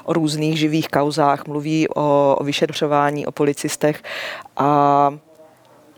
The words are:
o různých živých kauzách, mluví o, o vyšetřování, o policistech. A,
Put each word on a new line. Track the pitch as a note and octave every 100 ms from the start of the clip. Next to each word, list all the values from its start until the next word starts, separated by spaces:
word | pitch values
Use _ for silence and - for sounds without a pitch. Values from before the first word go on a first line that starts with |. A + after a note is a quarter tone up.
o | -
různých | E3 D#3 D3+ D3+ D#3+
živých | D#3 D#3+ D#3
kauzách, | C#3 C#3+ D3+ C#3+ C#3 -
mluví | D3 D3 D#3+ D#3
o, | - D3 C#3+ C#3+ -
o |
vyšetřování, | C#3+ C#3+ - D3 D3+ D3 C#3+ D3 -
o |
policistech. | D3 D3 C#3+ D3+ - D3+ D3+ - - - - - -
A, | C#3+ D3 C#3+ C#3+ C#3+ D3 - - - _ _ - -